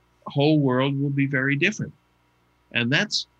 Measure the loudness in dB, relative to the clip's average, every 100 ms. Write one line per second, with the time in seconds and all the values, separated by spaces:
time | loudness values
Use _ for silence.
0 | _ _ -6 0 4 4 4 2 0 0
1 | -2 0 0 0 0 0 0 -2 -8 -12
2 | _ _ _ _ _ _ _ -4 0 0
3 | 0 -4 -8